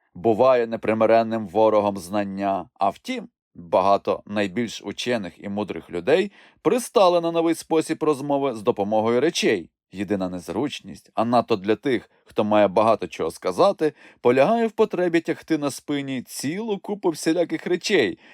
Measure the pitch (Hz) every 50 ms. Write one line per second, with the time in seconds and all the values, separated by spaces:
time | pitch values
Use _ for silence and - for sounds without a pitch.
0 | _ _ - 90 - 117 110 - 127 131 131 123 117 113 113 104 - 107 110 110
1 | 110 107 113 113 113 113 113 113 110 87 87 110 110 110 107 107 104 101 98 98
2 | 82 87 104 107 104 98 95 98 98 98 98 90 - - _ - 98 101 - -
3 | _ - 262 233 190 - _ _ _ _ _ - 87 82 95 98 92 98 101 95
4 | - 107 92 - - - 104 107 104 98 87 120 117 101 - - - 101 95 -
5 | - 120 123 110 95 82 - - 82 101 101 104 104 87 101 82 - - 85 87
6 | 87 110 151 190 208 202 - - - _ _ _ - 156 226 247 240 - - 226
7 | 190 175 175 170 170 170 170 170 165 170 160 - - - 165 160 151 - 156 -
8 | 156 151 147 127 143 143 143 139 139 139 113 110 98 120 107 - 98 104 110 107
9 | 107 113 120 123 143 170 - - 220 151 113 90 78 - _ _ _ _ - 95
10 | 101 87 104 95 92 90 90 90 - 85 82 104 143 139 - - - - 78 -
11 | _ _ _ - 113 117 123 117 113 - 117 98 92 104 110 - - 143 120 95
12 | - - _ _ _ _ _ - 107 104 107 107 104 95 90 110 107 113 107 -
13 | 92 85 - - 82 80 - - - 90 90 110 175 202 - - 156 151 - _
14 | - - - _ - 123 127 135 135 190 226 233 226 220 - - 220 - - 170
15 | 180 175 165 170 - 170 151 - - - 160 151 147 139 - - - - 147 139
16 | 139 135 135 123 98 - - - - 139 170 202 233 226 202 185 - - 208 202
17 | - 180 156 - - 170 160 175 170 - 160 151 - 170 175 165 - - 208 165
18 | 113 90 - - _ -